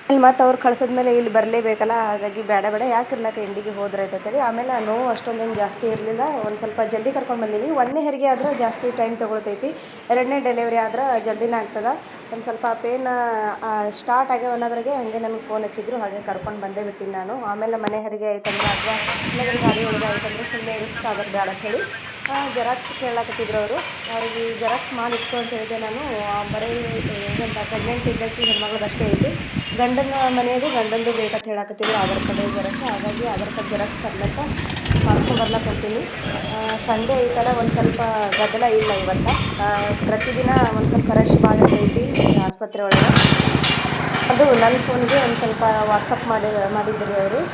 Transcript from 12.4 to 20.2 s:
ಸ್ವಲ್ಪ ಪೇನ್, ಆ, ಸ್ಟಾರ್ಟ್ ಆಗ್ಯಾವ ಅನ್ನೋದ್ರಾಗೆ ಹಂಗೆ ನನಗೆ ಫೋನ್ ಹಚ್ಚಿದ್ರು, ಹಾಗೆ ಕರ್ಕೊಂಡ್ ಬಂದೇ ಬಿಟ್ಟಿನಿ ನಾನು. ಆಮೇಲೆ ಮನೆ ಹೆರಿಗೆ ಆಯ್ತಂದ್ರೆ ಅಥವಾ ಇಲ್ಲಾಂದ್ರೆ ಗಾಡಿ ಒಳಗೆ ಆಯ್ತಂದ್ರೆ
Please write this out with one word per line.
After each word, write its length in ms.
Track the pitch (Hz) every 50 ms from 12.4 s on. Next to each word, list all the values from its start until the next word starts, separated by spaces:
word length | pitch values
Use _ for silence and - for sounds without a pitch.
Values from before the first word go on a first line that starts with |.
| 220
ಸ್ವಲ್ಪ 220 | 254 226 220 - 240
ಪೇನ್, 400 | 226 226 - 233 240 262 262 254 247 247 240 233 226 214 214 208 196 - -
ಆ, 260 | 226 214 214 208 208
ಸ್ಟಾರ್ಟ್ 420 | 208 - - - 240 254 269 262
ಆಗ್ಯಾವ 220 | 262 240 240 247 240
ಅನ್ನೋದ್ರಾಗೆ 400 | 240 240 233 233 233 226 254 285
ಹಂಗೆ 260 | 269 240 220 220 226
ನನಗೆ 200 | 226 220 226 220
ಫೋನ್ 240 | 220 - 214 214 214
ಹಚ್ಚಿದ್ರು, 340 | 208 208 - 208 208 240 240
ಹಾಗೆ 240 | 220 202 196 208
ಕರ್ಕೊಂಡ್ 400 | 208 - 190 190 185 214 208 208
ಬಂದೇ 220 | 196 196 196 202 214
ಬಿಟ್ಟಿನಿ 280 | 208 202 - 202 190
ನಾನು. 320 | 196 190 185 190 226 269 240
ಆಮೇಲೆ 340 | 208 202 208 214 226 226 220
ಮನೆ 240 | 214 208 208 214
ಹೆರಿಗೆ 240 | 214 220 214 208 208
ಆಯ್ತಂದ್ರೆ 420 | 214 208 202 208 214 196 196 - 208
ಅಥವಾ 280 | 196 185 - 220 220 214 - - - - - -
ಇಲ್ಲಾಂದ್ರೆ 280 | - 247 247 247 240 240
ಗಾಡಿ 280 | 233 - - 214 226
ಒಳಗೆ 200 | 226 220 269 269
ಆಯ್ತಂದ್ರೆ 380 | - - -